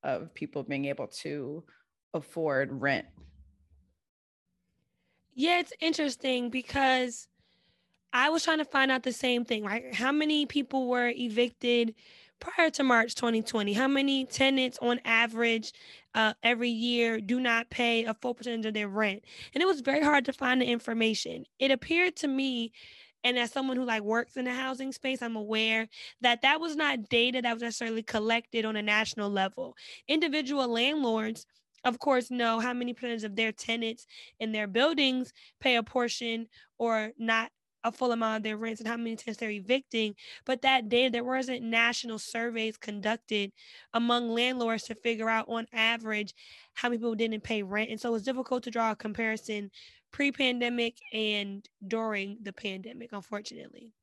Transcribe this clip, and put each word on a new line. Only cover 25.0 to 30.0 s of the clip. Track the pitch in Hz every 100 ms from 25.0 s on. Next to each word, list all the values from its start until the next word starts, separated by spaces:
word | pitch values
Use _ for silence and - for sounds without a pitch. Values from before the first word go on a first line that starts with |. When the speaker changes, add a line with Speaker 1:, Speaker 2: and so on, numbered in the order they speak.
| 262 262
Speaker 2:
I'm | 233
aware | 226 208 220 220 220 226 - - -
that | 247 233
that | 269 311
was | 330 302
not | 302 262 208
data | 233 240 254
that | 240
was | 233
necessarily | 233 220 233 226
collected | 226 226 214 233 233 226
on | 220 214
a |
national | 208 208 220 - 202
level. | 202 190 - - - - -